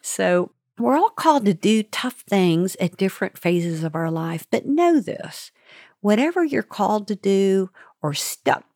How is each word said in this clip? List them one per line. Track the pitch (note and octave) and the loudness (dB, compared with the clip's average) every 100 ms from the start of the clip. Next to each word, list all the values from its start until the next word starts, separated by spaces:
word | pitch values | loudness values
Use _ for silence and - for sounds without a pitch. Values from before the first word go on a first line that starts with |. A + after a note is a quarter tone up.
So | - - F#3 F3+ F3+ _ _ - | -8 -2 2 2 0 _ _ -4
we're | A#3+ C#4+ | 0 2
all | F#4+ | 0
called | - D#4+ D4 | 0 2 4
to | G#3 | 2
do | E3+ G#3 A3 | 2 2 2
tough | G#3+ - B3+ - - | 0 -6 -8 -10 -2
things | G3+ F3+ E3 F#3 - | 2 4 2 0 -2
at | F3 - | -4 -2
different | F#3+ - F#3+ - | -4 -2 -8 -4
phases | F3 F3 E3+ D#3+ | -2 0 -2 -4
of | D#3+ | -4
our | D#3+ E3 | -4 -4
life, | D#3+ E3 E3 - | -4 -4 -8 -4
but | A3+ | -4
know | - D4 F4 D#4 | 0 2 4 2
this, | F3+ - - - - _ _ - - _ | 0 -10 -12 -16 -20 _ _ -20 -20 _
whatever | G3+ G#3+ D4+ F4+ | 0 2 2 0
you're | D#4+ C#4 | 0 -2
called | - - G3+ G#3+ G3+ | -4 -2 0 0 -2
to | |
do | G3+ G3 G3 G3 F#3+ F#3+ _ - _ | -4 0 2 4 2 -2 _ -20 _
or | D3+ | -6
stuck | D3 - - - - _ | -4 -8 -4 -2 -2 _